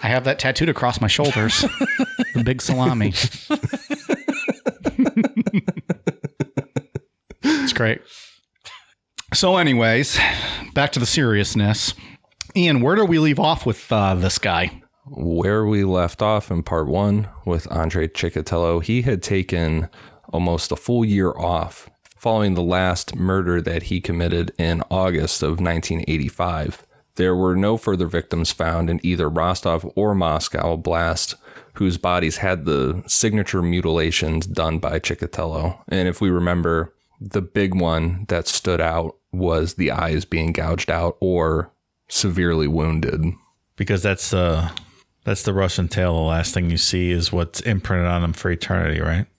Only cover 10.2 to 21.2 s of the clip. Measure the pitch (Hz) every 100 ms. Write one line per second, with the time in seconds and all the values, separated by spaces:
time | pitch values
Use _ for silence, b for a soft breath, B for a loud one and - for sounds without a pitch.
10.2 | B B B B B - 143 - 120 -
11.2 | 131 104 101 110 104 107 - - B B
12.2 | _ _ - - 175 143 123 196 202 165
13.2 | 156 143 156 160 - 107 - 113 98 92
14.2 | 92 - 104 85 90 - _ _ 135 139
15.2 | 80 85 95 107 107 107 98 90 87 -
16.2 | 107 107 - 85 82 85 73 80 104 104
17.2 | 101 - - 85 - - 80 87 80 -
18.2 | 87 82 82 85 85 85 82 117 123 104
19.2 | - 98 90 87 82 80 82 B B B
20.2 | B 82 87 85 - - - 120 113 101